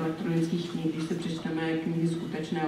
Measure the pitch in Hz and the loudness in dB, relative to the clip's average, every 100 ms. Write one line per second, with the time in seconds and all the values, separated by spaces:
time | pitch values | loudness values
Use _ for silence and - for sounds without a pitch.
0 | 160 - 175 165 165 175 - 170 160 156 | 0 0 0 2 4 2 0 0 0 0
1 | 160 170 170 160 170 160 160 160 170 165 | 0 -2 -2 -4 -2 -2 0 0 0 2
2 | 165 160 - 156 - 170 | 2 0 -2 -4 -2 0